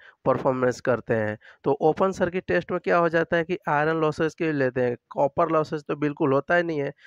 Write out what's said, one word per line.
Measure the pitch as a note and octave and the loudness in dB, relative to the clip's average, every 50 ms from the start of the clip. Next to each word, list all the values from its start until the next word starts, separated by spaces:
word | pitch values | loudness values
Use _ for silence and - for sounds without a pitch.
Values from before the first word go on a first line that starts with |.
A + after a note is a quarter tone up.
| - - - _ _ | -14 -20 -20 _ _
परफॉर्मेंस | C#3 B2+ B2 - C#3+ C3 B2+ B2+ B2+ A#2+ - | 0 0 2 2 0 0 2 0 0 0 0
करते | - C#3 B2 A2+ - - A#2+ | -2 -2 -2 -2 0 -2 -2
हैं। | A2 G#2+ G#2+ G#2+ - - - - _ - | 0 0 -2 -4 -8 -12 -20 -20 _ -2
तो | C3+ | -2
ओपन | C3+ - - D#3 D3+ - F#3+ F#3+ | -2 2 2 0 2 2 0 -2
सर्किट | F#3 - F#3+ E3+ E3+ F#3 - - | 0 -2 -4 -4 -4 -6 -4 -2
टेस्ट | F3+ F3+ E3+ - | -2 -2 -2 -2
में | F#3 F3+ | -6 -4
क्या | - F#3+ F3+ F3 | -2 0 2 2
हो | E3+ E3+ | 2 2
जाता | D#3+ E3 E3 - F3+ E3+ | 2 0 0 0 0 -2
है | E3 | -2
कि | E3 F3+ - - - | -2 -6 -6 -4 -2
आयरन | D3+ C#3+ D3+ D#3 D#3+ | 0 0 2 0 0
लॉसेज | E3 D#3 D#3 D3+ - E3 D#3 - | 0 0 0 0 0 -2 -2 -2
के | - F3 D#3+ | -2 -2 -2
लेते | D#3 C#3+ C3+ B2+ B2 B2+ | 0 0 0 0 0 0
हैं, | B2+ B2 A#2+ - _ _ | 0 -2 -2 -4 _ _
कॉपर | - - C#3+ C#3 - - F3 D#3+ | -2 -2 -2 0 0 0 0 2
लॉसेज | D#3+ D#3 D#3 - E3 D3+ D3 - | 2 0 0 -2 -6 -8 -6 -6
तो | E3 | -4
बिल्कुल | D3 D3 D3 C#3+ - E3+ C#3 C3 | -2 -2 -4 0 0 0 2 2
होता | C#3 C#3+ - F3 | 2 2 2 0
ही | F3 F3 | 0 0
नहीं | E3+ D#3+ D3 | 0 -2 -4
है, | C#3 C#3+ - _ - | -4 -6 -8 _ -18